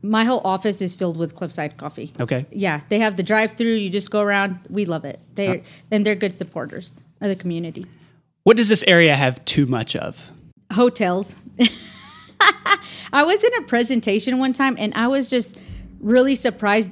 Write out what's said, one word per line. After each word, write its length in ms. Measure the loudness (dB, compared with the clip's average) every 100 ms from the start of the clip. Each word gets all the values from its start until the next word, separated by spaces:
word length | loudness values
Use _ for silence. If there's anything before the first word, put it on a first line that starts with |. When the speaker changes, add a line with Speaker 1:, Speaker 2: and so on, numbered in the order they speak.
| 0
Speaker 1:
my 140 | 0
whole 180 | 2 0
office 380 | 0 -2 -2 -4
is 120 | -6 -4
filled 220 | -4 -4
with 180 | -6 -6
Cliffside 420 | -10 -8 -8 -8
coffee. 360 | -14 -12 -16 -8
Speaker 2:
Okay. 260 | -4 -4 -4
Speaker 1:
Yeah, 300 | -4 -4 -4 -2
they 100 | 0
have 180 | 0 -2
the 60 |
drive-through. 500 | 0 0 0 -2 -2 0
You 140 | -2
just 220 | -4 -4
go 100 | -2
around. 380 | 0 0 -2 -6 -8
We 160 | -6 -4
love 200 | -6 -8
it. 140 | -16 _ -6
They 120 | -4
Speaker 2:
Huh. 100 | -4 -8 -20 _
Speaker 1:
and 140 | 0 0
they're 100 | 0
good 220 | -2 -6
supporters 640 | -10 -10 -10 -12 -16 -20 _ _
of 80 | -6
the 60 | -6
community. 500 | -6 -6 -8 -12 -16 -20 _ _ _ _
Speaker 2:
What 140 | 4 6
does 120 | 6
this 140 | 4 6
area 280 | 8 8 6
have 280 | 2 -2 -4
too 200 | 0 0
much 300 | 0 -4 -6
of? 340 | -8 -12 -20 -20 -20 _ _
Speaker 1:
Hotels. 640 | 2 2 2 -2 -2 -6 -14 -20 -2
<laughs> 60 | -2 -2 -20 -20 -20 -20 -20 2 2 2 -2 -4 -4 -18 -4
I 100 | 0
was 200 | 2 4
in 100 | 2 0
a 60 |
presentation 760 | -2 -2 0 0 0 -2 0 -2
one 160 | -2
time, 220 | 0 0 0
and 160 | -4
I 140 | -2 0
was 220 | 0 0
just 280 | -2 -4 -12 -18 -18 -18 -10
really 360 | 2 4 4 2
surprised, 560 | -2 -2 2 2 0